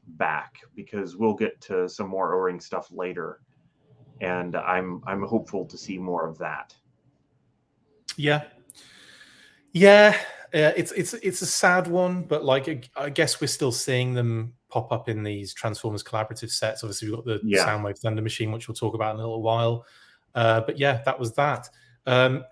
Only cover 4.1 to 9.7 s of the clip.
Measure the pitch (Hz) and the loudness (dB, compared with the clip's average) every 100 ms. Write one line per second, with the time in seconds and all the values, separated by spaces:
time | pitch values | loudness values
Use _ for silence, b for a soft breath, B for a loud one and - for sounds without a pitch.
4.1 | - 92 90 87 85 90 92 92 87 95 | -10 -6 -4 -4 -6 -4 -4 -4 -8 -8
5.1 | 98 98 110 - 98 90 87 - 92 92 | -8 -4 -4 -4 -8 -10 -12 -12 -10 -6
6.1 | 85 80 80 82 71 - _ _ _ _ | -6 -6 -8 -10 -10 -14 _ _ _ _
7.1 | _ _ _ _ _ _ _ _ _ - | _ _ _ _ _ _ _ _ _ -16
8.1 | - 147 147 - _ - B B B B | -4 0 0 -2 _ -20 B B B B
9.1 | B B B B B B | B B B B B B